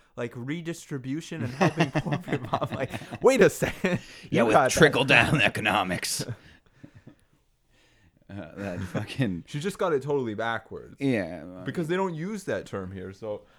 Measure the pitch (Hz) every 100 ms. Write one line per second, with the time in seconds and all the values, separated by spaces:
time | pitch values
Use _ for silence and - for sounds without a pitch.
0 | _ - 120 123 123 165 165 165 - 143
1 | 127 147 165 165 135 131 175 - 151 151
2 | - 143 - 147 123 135 143 - 135 -
3 | - - 220 262 180 - - - 185 180
4 | - - - 165 233 170 131 - 156 120
5 | 131 127 113 151 101 - 107 101 92 87
6 | - - 135 120 - - _ _ - -
7 | - - _ _ _ _ _ _ _ _
8 | _ _ - 98 80 - 101 90 95 110
9 | 104 - 123 87 - 147 175 - 190 151
10 | 131 147 123 104 113 113 - 87 60 -
11 | 139 117 85 85 80 90 - 131 156 185
12 | 190 160 175 214 165 104 82 101 92 95
13 | 92 95 110 104 -